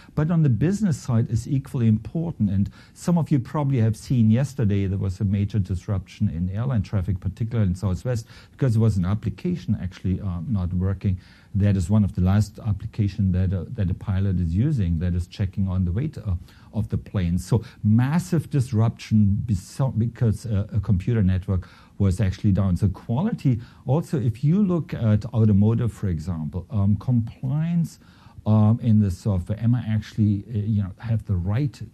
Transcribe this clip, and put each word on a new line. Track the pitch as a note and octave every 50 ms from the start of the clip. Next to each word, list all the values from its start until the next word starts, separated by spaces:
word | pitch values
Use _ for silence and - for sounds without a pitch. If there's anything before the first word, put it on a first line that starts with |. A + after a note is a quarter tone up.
| - - -
but | - D3+ D#3
on | F3 E3 D#3
the | C#3
business | A#2+ G2 - E3+ G#3 G3+ A3 F#3+ C3+
side | - - - A#2+ A#2 - -
is | A#2 A2 -
equally | - D3 C3 C3+ - - C3+ A#2
important. | A2+ G#2+ G#2+ A2 - - E3+ E3 E3+ - - A2 F#2+
And | G2 G2 G2+ - - - - - -
some | - - - F3 E3+
of | D3+ -
you | D#3+ C3
probably | A2+ - - D#3 C#3+ C3+ C#3 B2
have | A2 A2 G#2
seen | - - - C3 B2 A2+ A2
yesterday | A2 A#2+ C#3+ - - - A#2+ G2 G2+ G2+ G2
there | F#2+ G2 F#2+
was | G2+ F#2+ F#2 -
a | A2
major | G2 G#2 G2+ G2+ G2+ - A2
disruption | F#2 - G2 F2 - - G2+ F#2 - - - - G#2+ F#2+
in | C#2+ D#2+ F2 F#2
airline | F#2+ G#2 A#2+ C3+ C3 A2 F2+
traffic, | - - G2+ E2+ - F#2 -
particularly | - F#2 - - A#2+ A2 A#2 A2+ G#2+ F#2
in | E2+
Southwest, | - - F#2+ F2+ - - B2+ B2+ A2 A2+ - - - - - -
because | - C#3+ C3 G#2+
it | A2
was | A2 A2 F#2
an | G2 F2
application | F#2 G#2+ A2 - - F#2 - - F3+ F3+ - - - G#2 -
actually, | F2+ F2+ - - - F#2+ F#2 F2+
uh, | - F#2+ F2 F2 D#2+ -
not | A2 G2 F2+ E2+ F2+
working. | F2+ F#2 F#2+ G2 F#2 - G#2 F2+ F2+ - - - - - - -
That | G2 G2+ G2+ F#2+
is | G2 F2 D#2
one | G#2+ G#2+ G#2
of | F2 -
the | - F2+
last | F2+ G2 G#2 G#2+ - - -
application | - G#2+ G2 - - A2+ - - G#2 G2+ - - G2+ F#2+ F2
that, | F2+ F#2+ F#2 F2+
uh, | F2+ D#2+ - -
that | - G2 E2+
a | F2
pilot | - - - F#2 F#2 G2 G2+ F2+ F2+
is | F2+ D#2+ E2
using | G2 B2+ D#3 D#3 B2 G2 E2+ E2+ D#2
that | E2+ F2+ F2
is | F2 F2
checking | - - - G#2+ F2+ - - G2 F#2+
on | F2+ F#2 F#2
the | E2+ E2+
weight, | A2 D3+ D#3+ -
uh, | - - G2+ F2 E2+ - - - - - - -
of | A2+ A2 -
the | - E2
plane. | - - - G#2 F2+ E2+ F2 F2+
So | F2+ - B2+ A2 - - - - -
massive | G#2+ G#2+ A2+ B2 C3+ D3+ F3 F3+ - F3+ D#3+ - -
disruption | - C#3+ A#2+ - A2 G#2+ A2+ A2+ - - - - A2+ A2 G#2+ G2 G2 G#2 -
beso-, | - G#2 F2 - - - - C#3 C3 -
because, | - A#2+ A#2 - - B2+ A2+ G2 - -
uh, | A#2 G#2+ F#2+ G#2 - -
a | G#2
computer | - - G#2 F2+ - - A#2+ A2+ G2+
network | F#2 F#2 F#2 F2+ - G2 F2+ E2+ - - - - - _ -
was | G2+ G2 F2 -
actually | G#2+ F#2 F2 - - G#2+ F#2
down. | F#2+ F#2+ F#2+ F2
So | D#2+ - F2
quality, | F2 - - - A#2 C3 F#3 A3+ A#3+ - - C#3+ B2 G#2+ A#2 - - - -
also, | B2+ B2+ E3 F3 - - D3
if | - B2 A2 - -
you | D3 E3 G3+ G#3+
look | F#3 F3+ E3+ - - -
at | - A#2 A2 G#2+ G#2 - - -
automotive, | A2+ A2 G#2+ G#2 G2 G#2 A2 A#2 A#2+ B2 A2 -
for | - - G2
example, | F2 D#2 D#2 F2+ F2 D#2+ D#2 D2 D2 F#2 F2 -
um, | - G#2 G2 G2+ G#2
compliance, | F#2 - - B2+ A#2 A2 A2+ - - - C3 C3+ D3+ D#3+ E3+ E3+ E3+ D#3+ D3 - - - - - - - - - - -
um, | G#2+ G#2+ A2 G#2+ G#2+ A#2 A#2
in | - A#2+ G#2+ G#2+
the | G#2 G2
software, | F2 - - A2 F#2+ F2+ F2+ - G#2+ G#2
am | A2+ A#2 B2
I | A#2+ D#2+
actually, | G#2+ A2 G#2+ G#2+ - - - G#2 G#2 G2+ G2+ - -
uh, | - G#2
you | G#2 G#2 A2+ G#2 G#2
know, | - F#2+ -
have | - A2+ A#2 A2 -
the | - G2+
right | F2+ E2+ G2 G#2 B2 D3 C#3+ - - G#2+ -